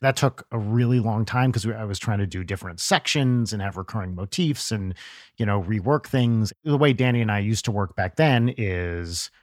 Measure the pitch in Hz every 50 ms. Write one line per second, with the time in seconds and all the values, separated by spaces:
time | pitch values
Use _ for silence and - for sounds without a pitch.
0 | - 135 127 - 143 131 - - - - - 113 104 104 113 120 123 117 127 123
1 | 107 113 107 113 110 - - 127 131 131 117 113 95 113 110 110 110 101 98 -
2 | - 117 104 101 101 87 90 92 92 80 98 92 - 92 87 - - - 196 175
3 | - - - 151 135 127 123 123 117 101 110 101 98 98 92 92 92 - - 110
4 | 95 92 90 87 98 101 - - 175 151 139 - - - 110 104 98 92 90 -
5 | - - - - - - _ - 117 101 101 101 87 92 110 104 87 123 147 147
6 | - - - 131 123 117 117 110 110 101 - _ - 156 147 135 151 143 127 107
7 | 127 127 120 120 113 107 104 104 101 107 110 - - - 101 101 98 92 - -
8 | 92 92 - - 160 151 131 117 117 123 - - 110 98 92 90 90 87 85 85
9 | 85 85 85 85 - - _ _